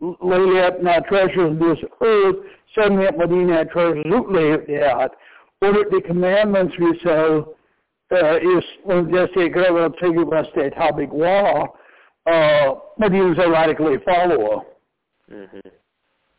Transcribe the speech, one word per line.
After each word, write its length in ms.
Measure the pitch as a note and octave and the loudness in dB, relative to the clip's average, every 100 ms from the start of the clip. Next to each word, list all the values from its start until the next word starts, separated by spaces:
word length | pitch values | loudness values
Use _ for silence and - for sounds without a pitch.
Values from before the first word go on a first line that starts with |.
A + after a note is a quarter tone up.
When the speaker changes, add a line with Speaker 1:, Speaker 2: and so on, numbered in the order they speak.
Speaker 1:
lay 680 | E3 E3+ F3+ F#3 F#3+ F#3 F3+ | -12 -6 -2 2 2 2 2
up 160 | F3+ | 0
my 180 | F3 E3 - | 0 0 0
treasures 420 | G3 F#3+ F#3 E3 | 0 0 0 0
in 80 | D#3+ | 0
this 260 | E3 D3+ - - | 0 -2 -6 -4
earth, 360 | A3+ G4+ - F#3+ - - _ | 0 2 2 0 -8 -20 _
so 140 | - G#3 | -2 0
nimmt 300 | G3 F#3+ D#3+ | 2 0 0
man 100 | E3+ | 0
die 160 | F3+ | 0
nicht 260 | F3+ E3 D#3 | 2 0 -2
treasures 440 | F3 E3+ D3+ D#3 | -2 0 -2 -2
up, 160 | A#3 G#3 | -2 0
lay 240 | F#3 D3+ | 0 0
up 120 | D3+ D3+ | 0 -4
the 120 | D3 | -2
earth. 340 | C#3+ B2 C3 - - - _ _ | 0 0 -4 -8 -20 -20 _ _
Oder 240 | G3 G#3 G#3 | 0 2 2
die 100 | F#3+ | -2
Commandments, 760 | E3 F3 F3+ G3+ G#3 G3 F#3 - | -2 -2 0 2 2 0 0 0
wie 200 | E3+ E3 | -2 0
so, 500 | F3 D#3 D#3+ D#3 D3+ - _ _ _ _ - | 0 0 2 0 -4 -14 _ _ _ _ -4
äh, 320 | F3+ D#3 E3 | 0 2 0
ist, 240 | F3+ F3 - - | 2 0 -2 -10
und 280 | G3 F3+ D#3+ | -4 -2 0
das 180 | F3+ F3+ | 0 0
hier 160 | F#3+ E3 | 0 -2
gerade, 420 | D#3+ F#3 E3+ D#3+ - F3 E3 D3+ | 0 0 2 -2 -2 -2 0 0
was 240 | D#3 C#3 | -2 -4
der 200 | F3 C#3 | -4 -6
Topic 400 | - D#3+ D3 C3+ | -2 -4 -2 -6
war, 640 | C#3 E3+ G3 G3 D3 D#3 - _ _ _ _ | -2 0 2 0 -2 -4 -10 _ _ _ _
äh, 480 | - E3 D3+ D3 C3+ - - - | 0 2 4 4 2 -2 -10 -4
man 160 | G#3+ | 0
die 80 | F#3+ | 2
uns 180 | F#3 D#3+ | 2 2
radically 600 | F3 E3 D#3+ D3 D#3 C3 | 2 2 2 0 0 0
follow. 640 | - F3 F3 C#3+ G#2+ G2+ - - _ _ _ _ _ | 0 0 2 0 0 -4 -8 -20 _ _ _ _ _
Speaker 2:
Mm-hmm. 200 | G#2 F#2+ G2+ G2 _ _ _ _ _ _ | -20 -20 -20 -20 _ _ _ _ _ _